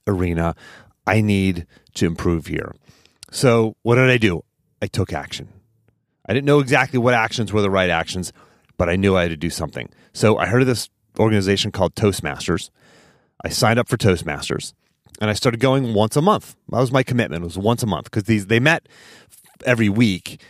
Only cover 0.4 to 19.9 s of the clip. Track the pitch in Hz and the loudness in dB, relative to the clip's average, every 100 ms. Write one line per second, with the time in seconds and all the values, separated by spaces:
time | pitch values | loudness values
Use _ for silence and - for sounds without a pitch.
0.4 | 85 - - - - _ - 107 107 101 | -2 -4 -12 -20 -20 _ -2 2 2 2
1.4 | 95 87 82 _ _ - 90 85 90 82 | 0 -2 -8 _ _ -2 -2 0 -2 -2
2.4 | - 80 - - _ _ _ _ - - | -4 -8 -8 -14 _ _ _ _ -16 0
3.4 | 135 117 110 - 117 123 131 120 107 82 | 2 4 2 -2 0 4 4 4 2 0
4.4 | - _ _ _ 101 - 92 76 69 - | -6 _ _ _ -6 -4 -4 -6 -8 -12
5.4 | - - _ _ _ _ _ _ - 120 | -16 -20 _ _ _ _ _ _ -4 -2
6.4 | 139 147 131 135 123 127 120 120 110 - | 4 2 4 2 2 2 2 2 0 -2
7.4 | 101 104 101 95 90 82 82 92 87 - | -2 0 2 2 2 0 -2 -6 -10 -12
8.4 | _ _ _ - 87 92 98 95 87 80 | _ _ _ -4 -2 2 2 2 0 -2
9.4 | 82 - 76 65 - _ _ - 110 107 | -6 -6 -8 -8 -14 _ _ 0 2 2
10.4 | 87 120 131 117 - _ _ - 110 107 | 2 2 2 0 -6 _ _ 0 2 2
11.4 | 95 98 104 - 87 - 104 92 78 71 | 2 0 -2 -2 -2 0 0 0 -4 -6
12.4 | - 85 - _ _ _ _ _ _ - | -4 -4 -4 _ _ _ _ _ _ -12
13.4 | - - 113 117 117 113 113 90 - 73 | -8 -2 2 2 0 0 0 0 -2 -10
14.4 | - - - - _ _ _ - 107 101 | -6 -8 -8 -18 _ _ _ -6 -4 -2
15.4 | 131 113 131 135 123 104 110 147 180 214 | -2 0 0 0 0 0 2 2 0 0
16.4 | - - - 120 127 131 - 120 104 82 | -4 -18 -6 -2 0 0 0 0 -2 -4
17.4 | 85 87 101 117 110 85 - 110 101 110 | -8 -4 -2 0 -2 -4 -4 -6 0 0
18.4 | 95 113 143 165 - - - - _ - | 2 2 2 0 -2 -20 -20 -20 _ -20
19.4 | _ _ - 117 107 | _ _ -2 2 2